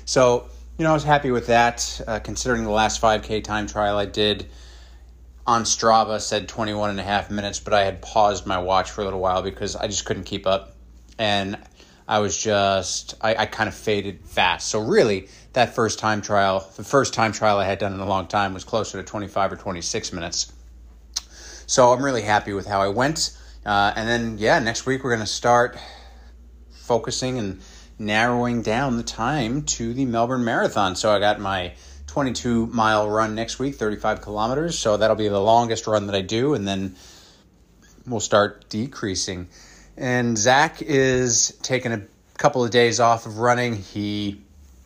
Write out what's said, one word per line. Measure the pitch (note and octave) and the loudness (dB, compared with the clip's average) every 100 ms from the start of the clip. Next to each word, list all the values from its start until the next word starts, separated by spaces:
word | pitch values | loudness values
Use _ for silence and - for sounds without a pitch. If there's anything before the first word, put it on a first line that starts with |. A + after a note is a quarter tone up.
| - | -2
So, | C3+ B2 B2 - - - - | 4 6 4 -2 -14 -16 -2
you | |
know, | D#3+ | 2
I | |
was | D#3 | 2
happy | D3 D3 C#3+ | 4 2 2
with | A#2+ A#2 | -2 4
that, | A#2 A#2+ A#2+ - - - | 4 4 2 -6 -8 -6
uh, | G#2+ | -6
considering | - G#2 B2+ A#2 | -6 -6 -2 -2
the | A2 | 0
last | G#2+ G#2+ - | 2 2 2
five | A2+ G#2+ | 2 2
K | - G#2+ | 0 -6
time | - G#2+ G#2 | -4 -4 -4
trial | G#2+ G#2 G#2 | -2 0 0
I | G2+ | -2
did | G#2+ G#2+ G2+ F2 - - - - - - - - - - | 0 0 -2 -6 -16 -20 -20 -20 -20 -20 -20 -20 -8 0
on | A#2 | 0
Strava | G#2+ - A#2 A2 G#2 G#2+ | 0 0 4 4 4 -2
said | - G#2+ F#2 | -2 -4 -4
twenty-one | - G#2+ G#2 G#2 | -6 -4 -2 -2
and | G2 | -4
a | |
half | F#2+ G2+ F2+ | -2 -2 -2
minutes, | G#2 G2+ - | -6 -6 -8
but | - G#2 | 0 2
I | |
had | F#2+ F#2 | 2 -2
paused | - A2+ G#2 F#2+ G2+ | -4 2 2 2 -2
my | F#2 | -4
watch | F2+ F#2+ F#2 | 2 0 0
for | - | -4
a | G2 | -6
little | F#2+ | -2
while | F#2 F#2 | 0 0
because | F#2+ - G2+ F2 | -2 -6 -8 -6
I | G#2+ | -6
just | G2 - | -6 -4
couldn't | G2+ | -6
keep | F#2 G2 F#2+ | -6 -4 0
up. | G2 - - - - - - | 0 -2 -16 -20 -20 -20 -4
And | G#2+ G2+ F#2+ G#2+ - - - - - | -2 0 -2 -6 -12 -20 -20 -20 -2
I | G#2+ | 0
was | G2+ - | 0 -2
just, | A2 G2+ G2 G2 F2+ - - - | 0 2 4 2 0 -6 -10 -4
I, | A2 A2+ | -2 0
I | G#2+ | -2
kind | - G#2+ | -2 -4
of | - | -4
faded | - G#2 G2 F2 - | -2 -2 -2 -10 -8
fast. | - F#2 E2+ - | 0 0 0 -2
So | A2 | -4
really, | A2+ G#3 B2 G2 - - - | 2 4 4 2 -4 -18 -6
that | B2+ A#2 - | 0 0 2
first | A2 - | -2 0
time | A2 G#2+ | -2 -2
trial, | G2+ G#2 G2 F#2+ - - | 0 2 4 2 -4 -12
the | |
first | G2 C#3 A#2+ | 0 2 2
time | - A2+ | 0 0
trial | G2+ A2 G2+ | 2 2 2
I | F#2+ | 2
had | F#2+ | -2
done | G2+ | -4
in | F#2+ | -4
a | G2 | -2
long | F#2+ F2 | -2 0
time | G#2 G2 F#2 | -2 -2 -4
was | |
closer | - A2+ G2 F#2+ | -4 -4 -4 -8
to | |
twenty-five | F#2 A2 F#2+ G2+ F#2+ | -10 -10 -6 -2 -2
or | F2+ | -2
twenty-six | G#2 F2 E2 - - | -8 -8 -6 -6 -6
minutes. | F2+ E2+ - - - - - - - - - - - - - - | -8 -6 -6 -6 -10 -20 -20 -20 -20 -14 -12 -12 -18 -20 -18 -2
So | - B2 | 4 6
I'm | B2 | 6
really | C#3 B2 | 2 -2
happy | G#2+ G#2 G#2 | 2 0 0
with | G2 F#2+ | -4 -2
how | G2+ | 0
I | G2 | 0
went. | G#2 C3 D#3+ - - - - | 2 0 0 -6 -8 -20 -12
Uh, | G#2 G2+ G2+ A2+ | 0 2 2 2
and | A2 | -2
then, | A#2 A2+ G#2+ | 0 -2 -2
yeah, | A2 E3 | 2 2
next | A2+ A2+ C3 | 2 -4 -4
week | C3 | -4
we're | C3 | 0
gonna | A#2 G#2+ | -2 -2
start | - A#2+ A#2+ B2 - - - - - - - - - - | -2 4 4 4 -2 -16 -20 -20 -20 -20 -20 -20 -20 -20
focusing | - - A#2 B2+ - B2+ B2+ | -20 -2 0 0 -4 -4 -4
and | G2+ F#2 - - - - | -4 -8 -14 -20 -20 -10
narrowing | G#2+ G#2+ A#2+ B2 A#2+ A#2+ | -2 2 2 2 0 0
down | A2 A2+ C#3 A#2 | 0 0 0 -2
the | |
time | A#2 - A#2 D3+ A2 C#3+ | -4 -4 -2 -2 -2 -4
to | D3 - A#2 | -4 -4 -4
the | B2 C3 | -2 0
Melbourne | A2+ A#2+ B2+ | 0 0 0
Marathon. | A#2 C#3+ G#3+ - F#2+ F#2 | 0 0 0 2 0 0
So | A2 | 2
I | G2+ | 4
got | G2+ G#2+ | 2 2
my | G2 F#2+ F2+ - - - - | -2 -4 -4 -10 -20 -18 -8
twenty-two | D3+ C3+ A2 B2 A#2 A2+ | -4 -2 -2 0 0 0
mile | A#2 A2 G#2+ G#2+ | 2 2 4 2
run | G#2+ A2 G#2+ | 0 0 -2
next | A#2 - | -6 -4
week, | C3+ C#3 | -6 -2
thirty-five | G#2+ G2+ A2 G#2 | -4 -2 -2 -4
kilometers. | - G#2 A2+ C3+ E3+ D#3 | -4 -2 -2 0 -2 -2
So | A2+ G#2 | 0 2
that'll | A2 G#2+ | 2 2
be | G#2+ | 2
the | G2+ | 2
longest | A2 A2+ A#2 A2 - | 4 4 4 -2 0
run | G#2+ G2+ | 0 0
that | G2+ | -2
I | |
do, | F#2 A2 C#3 G#2+ | -2 -2 0 0
and | G2 | -2
then | G2 F#2+ F#2 - - - - _ _ _ _ - - - | -4 -6 -10 -20 -20 -20 -20 _ _ _ _ -20 -20 -8
we'll | A2+ | -6
start | - G#2+ G#2 - - | 2 4 2 -2 -8
decreasing. | G#2+ C#3 - A2 F2+ - F2+ F2 - - - - - | -6 -6 -6 -6 -4 -6 -8 -10 -16 -20 -20 -20 -8
And | C3+ B2 A#2+ A2+ | -2 0 2 2
Zach | B2 C3+ D#3 - | 4 4 4 0
is | A2 C3+ C3 B2+ B2+ A#2 - - | 0 2 4 2 2 0 0 -4
taking | - B2+ A#2+ | -4 -2 -2
a | A2+ F#2+ _ _ - | -6 -8 _ _ 0
couple | - C3 | 0 2
of | A#2 | 2
days | A#2+ A#2+ A2 | 4 4 6
off | A#2 A2+ A2+ | 4 4 0
of | G#2+ | -2
running. | A#2+ B2 B2 G#2+ | 2 2 0 -4
He, | F2+ G#2 G#2 G#2 G2+ G2 - - - - | -6 -6 -4 -4 -4 -8 -16 -20 -20 -20